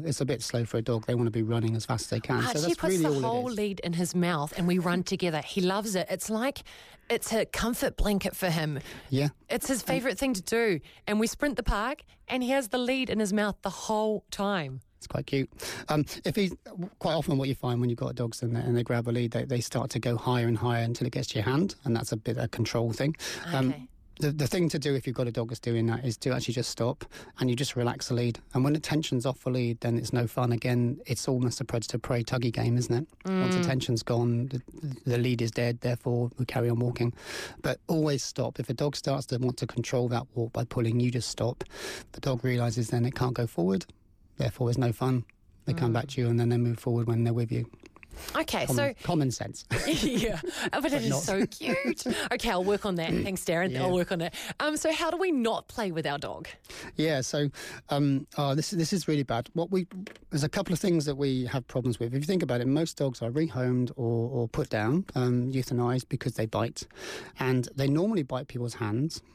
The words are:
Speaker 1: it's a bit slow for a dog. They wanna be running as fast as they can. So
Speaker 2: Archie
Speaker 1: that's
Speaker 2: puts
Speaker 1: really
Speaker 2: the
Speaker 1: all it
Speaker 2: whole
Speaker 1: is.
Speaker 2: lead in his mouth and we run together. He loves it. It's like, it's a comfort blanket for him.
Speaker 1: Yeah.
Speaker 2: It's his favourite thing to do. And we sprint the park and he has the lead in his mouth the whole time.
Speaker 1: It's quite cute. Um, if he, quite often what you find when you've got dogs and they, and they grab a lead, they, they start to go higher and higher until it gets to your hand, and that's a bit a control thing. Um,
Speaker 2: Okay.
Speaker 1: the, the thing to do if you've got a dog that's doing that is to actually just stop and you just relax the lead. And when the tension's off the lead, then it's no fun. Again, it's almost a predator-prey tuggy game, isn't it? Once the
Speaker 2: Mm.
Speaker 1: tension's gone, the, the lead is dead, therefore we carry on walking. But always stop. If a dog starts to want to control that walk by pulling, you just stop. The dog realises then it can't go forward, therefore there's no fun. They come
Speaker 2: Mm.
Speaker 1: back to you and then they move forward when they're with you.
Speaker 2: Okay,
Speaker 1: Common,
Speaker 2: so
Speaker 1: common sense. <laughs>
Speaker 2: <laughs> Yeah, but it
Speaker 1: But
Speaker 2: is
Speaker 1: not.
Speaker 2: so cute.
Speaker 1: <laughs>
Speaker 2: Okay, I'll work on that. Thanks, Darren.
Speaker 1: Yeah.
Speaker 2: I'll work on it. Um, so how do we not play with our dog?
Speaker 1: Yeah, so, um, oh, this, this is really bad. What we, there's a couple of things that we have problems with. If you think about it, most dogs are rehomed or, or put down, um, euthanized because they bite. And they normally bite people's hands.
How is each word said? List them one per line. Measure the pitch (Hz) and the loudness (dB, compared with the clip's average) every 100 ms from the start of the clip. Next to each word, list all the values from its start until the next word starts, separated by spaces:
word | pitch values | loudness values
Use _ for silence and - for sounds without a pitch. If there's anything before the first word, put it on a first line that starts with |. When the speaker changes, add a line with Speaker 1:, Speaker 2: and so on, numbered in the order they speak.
| 156 | -2
Speaker 1:
it's | - | -2
a | 135 | 0
bit | 117 | -2
slow | - 120 | -2 -2
for | 117 117 | 0 0
a | |
dog. | 113 117 107 | 0 0 0
They | 123 | 0
wanna | 117 | 2
be | 113 | 0
running | 110 117 113 113 | 0 2 2 0
as | - | -2
fast | 113 - | -4 -2
as | |
they | 117 | -4
can. | - 127 | 0 0
So | - | 0
Speaker 2:
Archie | 240 | 0
Speaker 1:
that's | 170 339 | 0 0
Speaker 2:
puts | - | 2
Speaker 1:
really | 381 311 | 4 4
Speaker 2:
the | |
Speaker 1:
all | - | 2
it | |
Speaker 2:
whole | 226 240 247 | 2 0 -2
Speaker 1:
is. | 208 | -2
Speaker 2:
lead | 208 190 | -2 -2
in | 175 | -4
his | 170 175 | -2 0
mouth | 180 175 165 147 - | 2 2 2 -2 0
and | 175 | 2
we | 180 | 2
run | 175 180 | 2 0
together. | 175 185 175 156 | 0 0 0 0
He | - - | -2 0
loves | 180 196 214 185 | 2 2 0 -2
it. | 165 | -2
It's | 185 - | -4 -2
like, | 214 262 - - - - - - | -2 -2 -4 -10 -20 -20 -18 -4
it's | 233 - | -2 0
a | 220 - | 0 0
comfort | - 214 247 269 - | 0 -2 0 -2 2
blanket | 208 196 190 - | 2 2 0 -2
for | 185 | 0
him. | 160 151 139 - - - | 0 0 -2 -8 -14 -2
Speaker 1:
Yeah. | 131 147 - - | 2 2 -2 -4
Speaker 2:
It's | 240 - | -4 -2
his | 262 | -2
favourite | - 262 247 196 | 0 0 0 0
thing | 269 196 | 0 -2
to | |
do. | - 226 226 160 - - - | 0 2 2 0 -4 -12 -2
And | 208 | 2
we | 226 | 2
sprint | - 294 254 | 0 -2 0
the | |
park | - 208 226 294 - - - | 0 0 0 -4 -10 -20 -6
and | 254 | -2
he | 247 | 2
has | 269 233 | 2 2
the | 254 | 0
lead | 247 262 254 | 2 0 0
in | 208 | 0
his | 214 | 2
mouth | 208 208 196 | 2 2 0
the | 196 | -6
whole | - - 214 214 208 - | -6 -2 2 2 0 -4
time. | - 202 196 143 131 - _ | -2 0 0 -2 -8 -14 _
Speaker 1:
It's | - | -8
quite | - 139 | -6 -2
cute. | 139 131 - - - - | 0 0 -4 -10 -8 -2
Um, | 156 139 - 185 | 0 0 -2 -2
if | 185 | 2
he, | 190 - - 185 175 - | 0 -2 -10 -10 -10 -4
quite | 180 | 0
often | 156 147 139 | 0 2 2
what | 135 | 0
you | 135 | 0
find | 127 120 | 0 0
when | 123 | 0
you've | 117 | 0
got | 127 | -2
dogs | 127 117 - | -2 -4 -2
and | 117 117 | -2 -2
they, | |
and | 120 120 | 2 2
they | |
grab | 117 120 117 | 2 0 0
a | |
lead, | 120 120 | 0 0
they, | 117 127 | -2 -2
they | 123 | -2
start | - 123 127 | -2 -2 -2
to | 120 | -2
go | 120 117 | -2 0
higher | - 123 117 | 2 2 2
and | 113 | 2
higher | 120 117 | 2 2
until | 117 120 123 | 0 -2 -2
it | |
gets | 135 117 | -2 -2
to | 113 | -2
your | 101 | 0
hand, | 139 196 - 123 | 2 0 -2 0
and | 113 | 0
that's | 113 | 0
a | 110 | -4
bit | 123 113 | -2 -2
a | 120 | -2
control | - 110 117 117 | -2 0 0 0
thing. | 113 139 165 - - 170 | 0 0 -2 -6 -8 -4
Um, | 139 131 | 0 2
Speaker 2:
Okay. | - - - - - | 0 -8 -20 -20 -4
Speaker 1:
the, | 147 | -2
the | 151 143 | 0 0
thing | 190 165 | 2 2
to | 156 | 2
do | 139 | 0
if | 135 131 | 0 0
you've | 120 | -2
got | 123 | -2
a | |
dog | 117 117 | -2 -4
that's | 117 | -4
doing | 120 117 117 | 0 2 2
that | 117 | 2
is | 131 110 | -2 -2
to | 131 | 0
actually | 123 120 120 | 0 0 -2
just | 113 | -4
stop | - 117 147 - - - - | 0 -2 -2 -8 -14 -18 -2
and | 131 | 0
you | 120 | 2
just | 143 123 | 0 0
relax | 120 - - | 0 -2 -2
the | 120 | 0
lead. | 120 113 - | 0 -2 -4
And | 127 135 | 0 2
when | |
the | 151 | 2
tension's | - 151 160 131 135 | 0 0 0 0 0
off | 127 - | -2 -2
the | |
lead, | 127 120 113 | 0 0 0
then | 120 117 | 0 0
it's | 113 | 0
no | 107 113 | 0 0
fun. | - 123 | 0 0
Again, | 117 127 123 120 135 - | 2 2 2 2 -2 -4
it's | 120 - | -4 0
almost | 127 123 - | 2 2 -2
a | |
predator-prey | - 117 - 110 - 120 113 | -2 -4 -2 -4 0 0 0
tuggy | 127 120 | 0 0
game, | 113 117 120 | 0 2 2
isn't | 117 | 2
it? | 120 160 - - | 0 -2 -6 -2
Once | 190 - 180 | 2 2 2
the | |
Speaker 2:
Mm. | 175 | 2
Speaker 1:
tension's | 131 123 117 | 2 0 0
gone, | - 120 120 120 131 | 2 2 2 2 0
the, | 127 - - 151 127 - | -4 -8 -10 -8 -4 0
the | 120 | 2
lead | 120 120 | 2 2
is | 113 | 0
dead, | 120 120 120 | 0 0 0
therefore | 123 120 - 120 120 - | -2 -2 0 0 0 -2
we | |
carry | 120 117 120 | -4 0 2
on | 117 | 2
walking. | 123 120 117 - - - - - | 2 2 0 -2 -8 -10 -10 -6
But | 139 123 - | -4 -4 0
always | 165 156 143 | 2 4 2
stop. | - - 120 - | -2 -4 -4 -4
If | - | -4
a | |
dog | 117 147 143 | -2 -2 0
starts | - 139 - | -2 -2 -2
to | 120 | 0
want | 127 123 | 0 0
to | 113 | -2
control | - 117 127 120 | -2 0 2 2
that | 117 135 123 | 0 -2 -4
walk | 113 | -2
by | - 117 | -2 -2
pulling, | 131 113 120 | 0 2 4
you | 123 | 2
just | 123 - | 0 -4
stop. | - 117 - - - - - - | -2 -2 -2 -8 -10 -10 -12 -14
The | - | -6
dog | 143 123 | -2 0
realises | 127 123 120 113 113 | 0 2 2 0 0
then | 120 120 | 2 0
it | - | 0
can't | 127 | -2
go | 120 117 | 0 -2
forward, | - 175 190 - - _ _ - - | 0 2 0 -2 -12 _ _ -14 -4
therefore | 123 - 120 | -4 0 0
there's | 120 | 2
no | 123 | 2
fun. | 110 131 127 - _ _ - - | 2 0 0 -2 _ _ -8 -4
They | |
come | 170 123 | 0 2
Speaker 2:
Mm. | |
Speaker 1:
back | 113 - | 2 -2
to | - | 0
you | 120 | 2
and | 117 | 4
then | 117 | 4
they | 120 | 4
move | 120 117 | 2 0
forward | - 117 113 | 0 0 2
when | 117 | 2
they're | 117 | 2
with | 113 117 | 2 0
you. | 120 117 - - - - - - - | -2 -4 -10 -20 -20 -20 -14 -6 -4
Speaker 2:
Okay, | - 202 127 | -2 -2 0
Speaker 1:
Common, | - 285 226 | 2 2 0
Speaker 2:
so | |
Speaker 1:
common | - 170 135 | 0 2 2
sense. | 113 - - - | 0 -6 -10 -4
<laughs> | 120 | -2
Speaker 2:
<laughs> | - 330 | 0 0
Yeah, | 240 247 226 170 359 - 233 | 2 2 0 -2 -6 -4 -4
but | - 294 | -2 0
it | |
Speaker 1:
But | |
Speaker 2:
is | 285 226 | 0 2
Speaker 1:
not. | 135 | 0
Speaker 2:
so | - 196 - | 0 0 0
cute. | - 214 539 262 - 254 - | -2 -4 -2 -2 -2 -2 -4
Speaker 1:
<laughs> | - | -2
Speaker 2:
Okay, | 247 226 | -2 0
I'll | 185 185 | 2 2
work | 202 208 | 2 0
on | 175 | -2
that. | 165 170 | 0 0
Thanks, | 202 185 - | -2 -2 0
Darren. | 165 190 | 2 2
Speaker 1:
Yeah. | 131 | 0
Speaker 2:
I'll | 180 | 2
work | 180 175 | 2 2
on | 175 | 0
it. | 170 - - - | -2 -6 -10 -4
Um, | 302 302 | -2 0
so | 320 | 0
how | 311 330 | 2 0
do | 330 | 2
we | 381 | 2
not | 285 226 208 - | 2 2 0 -4
play | - 202 | -4 -2
with | 165 143 | -2 -2
our | 143 | -2
dog? | 98 - - - - - - - | -4 -8 -12 -16 -18 -16 -10 0
Speaker 1:
Yeah, | 156 139 | 2 2
so, | 127 151 147 - - - - | 0 0 0 -2 -10 -14 -2
um, | 143 143 135 147 - | 2 4 4 0 -2
oh, | 139 139 | 0 0
this, | - | 0
this | 185 160 | 0 0
is | 196 151 | 0 2
really | 151 | 0
bad. | 131 117 123 | 2 -2 -2
What | 165 170 | -2 0
we, | 190 175 190 202 - - | 0 -2 -6 -14 -16 -6
there's | 151 | -2
a | 147 | 0
couple | 208 190 | 0 0
of | 170 | 0
things | 196 170 143 | 2 2 2
that | 139 | 0
we | 139 131 123 | 2 2 0
have | 139 - | -4 -2
problems | 131 123 117 | -2 0 0
with. | 120 | -2
If | 135 | -2
you | 147 | 0
think | 190 | 2
about | 156 123 | 2 2
it, | 123 | 2
most | 143 165 - | 2 2 0
dogs | 139 127 | -2 0
are | 117 | -2
rehomed | 135 160 131 127 123 123 - | 0 0 0 2 2 0 0
or, | 117 117 117 | 0 2 2
or | 131 117 | 0 0
put | - 127 | -2 0
down, | 110 110 165 196 - | 0 2 2 0 0
um, | 123 123 123 | 2 2 2
euthanized | 131 123 123 120 127 - | 0 0 0 2 0 -2
because | 127 131 | -4 -2
they | - 110 | -2 -2
bite. | 104 117 - - - - - - - | 0 -2 -4 -14 -14 -12 -12 -12 -4
And | 131 127 120 - | 2 2 2 0
they | 135 | 2
normally | 147 202 214 | 4 4 2
bite | 127 127 135 | 0 -4 -6
people's | 123 120 - | -6 -6 -4
hands. | 110 110 156 - - | -2 0 0 -4 -14